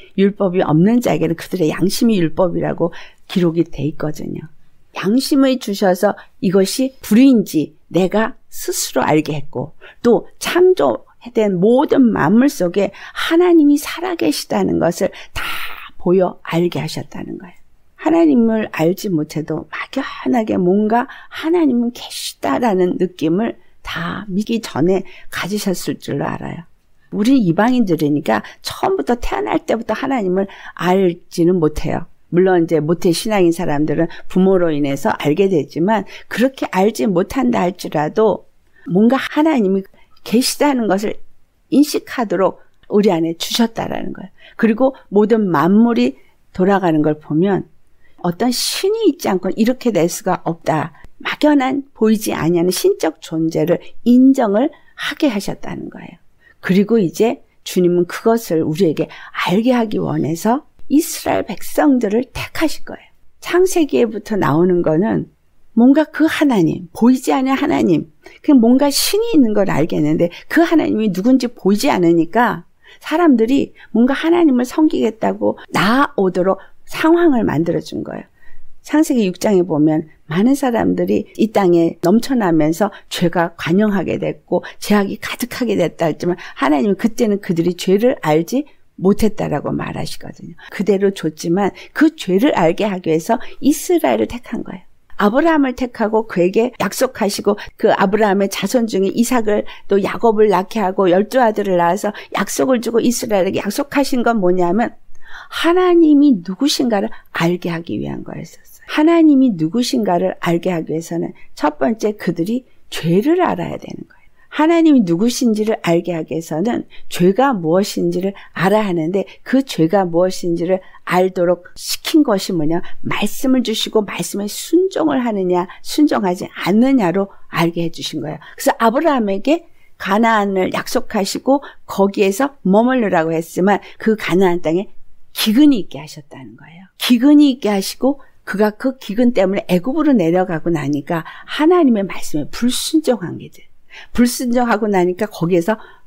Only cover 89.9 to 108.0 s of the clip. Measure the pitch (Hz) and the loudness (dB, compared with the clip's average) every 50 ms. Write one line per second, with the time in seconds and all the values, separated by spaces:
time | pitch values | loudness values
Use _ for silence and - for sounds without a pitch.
89.9 | - - - - - - - - - - - 165 170 - - - - - 190 220 | -8 -8 -10 -8 -10 -12 -12 -14 -16 -16 -18 -18 -18 -20 -20 -14 -8 -4 0 0
90.9 | 202 190 202 196 196 - - 156 160 - - 170 170 196 202 - - - - - | 2 2 2 0 0 -2 -6 -6 -6 -6 -4 -2 0 0 0 -2 -4 -6 -14 -12
91.9 | - - 294 320 320 - - 185 180 196 240 302 - 214 175 160 - - 196 214 | -2 2 2 2 2 -2 -4 -2 0 2 2 2 2 2 2 0 0 0 -2 -4
92.9 | 190 185 - 160 156 165 165 - - - - - - - - 277 311 - - - | -4 -4 -2 -2 -2 0 0 -2 -2 -2 -2 -8 -10 -2 0 0 0 0 0 0
93.9 | 359 320 320 - 226 220 226 - 240 240 - - 240 - - - 185 185 - - | 0 0 2 0 0 0 -2 -4 -6 -12 -10 -10 -10 -10 -10 -12 -14 -16 -18 -20
94.9 | - _ _ _ - - 208 202 220 277 330 339 320 294 269 254 247 - 262 247 | -20 _ _ _ -4 0 0 2 2 2 2 2 2 2 0 0 -2 -6 -8 -8
95.9 | - - 226 208 220 214 220 - - 175 175 185 196 226 233 247 - - 196 196 | -4 -4 -4 0 0 -2 -2 -2 -2 0 0 2 2 0 0 0 -2 -4 -6 -6
96.9 | - - 262 254 - - 214 202 - - 208 202 208 - - - - - - 208 | -2 -2 -2 -4 -2 -4 -4 -4 -2 -2 -2 -2 -2 -2 -6 -14 -6 -2 0 2
97.9 | - - 202 196 208 208 220 202 190 202 196 196 - - - 202 - 247 226 214 | 2 2 2 0 2 2 2 2 2 0 0 -2 -2 -6 -4 -2 0 0 0 0
98.9 | 220 190 196 190 - 208 233 - 262 240 220 214 208 214 - - - - - - | -2 -2 -2 0 0 0 0 0 0 0 0 0 0 -2 -2 -6 -12 -14 -4 0
99.9 | 202 208 190 - - - - 226 214 208 214 208 185 175 190 - - 220 196 185 | 0 0 0 -2 -4 0 0 2 4 4 4 4 4 2 0 -2 -4 -2 -2 -2
100.9 | 196 202 196 180 170 190 208 208 240 262 247 220 214 208 202 196 185 175 170 170 | 0 0 2 2 4 2 2 0 0 2 2 2 0 0 -2 0 0 2 2 2
101.9 | 180 208 - 202 - - - - - - 202 - - - 285 262 262 226 - 233 | 0 0 -4 -6 -8 -8 -12 -10 -6 -6 -4 -4 -2 -2 0 0 0 0 0 -2
102.9 | 233 226 - 240 233 - 254 233 208 196 175 196 226 - - 202 - - 277 - | 0 0 2 2 0 -2 -2 -2 0 0 0 0 -2 -4 -4 -4 -4 -6 -6 -2
103.9 | - 285 269 - 277 247 226 233 233 214 180 180 185 185 175 175 170 226 240 - | -2 -2 0 0 0 0 0 0 0 2 2 2 2 2 2 0 0 0 -2 -2
104.9 | - - - - - - - - - - - - - - - 330 349 370 370 359 | -6 -12 -14 -12 -10 -10 -10 -10 -12 -16 -16 -14 -8 -2 0 2 2 4 4 4
105.9 | 349 339 330 302 294 277 294 294 240 175 170 - 185 - 269 302 - - 269 240 | 4 6 6 6 6 6 6 6 4 2 0 -6 -6 -2 -2 -2 0 0 0 0
106.9 | 214 196 208 226 - - - - - - 170 170 175 175 - 175 165 165 165 - | 0 0 -2 -4 -8 -12 -16 -10 -4 -2 0 0 0 -2 -4 -6 -6 -8 -8 -8
107.9 | - - | -8 -6